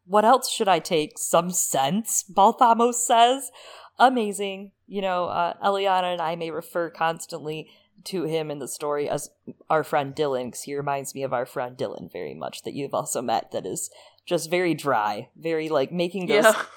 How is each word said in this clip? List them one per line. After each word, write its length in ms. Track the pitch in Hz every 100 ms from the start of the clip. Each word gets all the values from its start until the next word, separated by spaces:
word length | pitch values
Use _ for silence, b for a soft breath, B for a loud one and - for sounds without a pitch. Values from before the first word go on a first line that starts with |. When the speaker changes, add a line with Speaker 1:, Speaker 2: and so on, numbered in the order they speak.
| 180
Speaker 1:
"What 200 | 202 214
else 220 | 262 -
should 160 | - 202
I 100 | 170
take? 400 | - 165 151 -
Some 320 | - 175 175
sense?" 760 | 175 - 139 135 196 226 -
Balthamos 720 | - 180 196 226 240 226 240 240
says. 460 | - 233 240 269 269 B B B B -
Amazing. 760 | 240 254 208 196 202 190 196 _ _
You 160 | 196
know, 240 | 190 180 175
uh, 300 | - 170 -
Eliana 500 | 202 196 196 185 180
and 80 | 175
I 140 | 160 170
may 160 | 165
refer 400 | 156 - 180 165
constantly 760 | - 165 165 - 165 143 156 160 b b _
to 220 | - 190 156
him 260 | 160 156
in 80 | 147
the 80 | 120
story 420 | - 151 147 147
as 220 | 143 - _ - - -
our 120 | 156
friend 320 | 143 156 139 135
Dylan, 360 | 147 127 127
'cause 100 | -
he 140 | - 143
reminds 400 | 143 139 131 135
me 80 |
of 100 | 135
our 140 | 127 127
friend 280 | - 123 127
Dylan 360 | 113 - 87
very 240 | 90 82 73
much, 260 | 67 -
that 120 | - -
you've 180 | 139
also 300 | 104 143 135
met, 260 | 120 113 -
that 140 | 113 92
is 240 | 151 - b b b -
just 240 | 170 160
very 240 | 180 180 151
dry, 540 | 143 120 104 104 120 _
very, 320 | 160 160 156
like, 240 | 151 135
making 360 | 175 175 190 180
those 160 | 208 226
Speaker 2:
Yeah. 180 | 220 -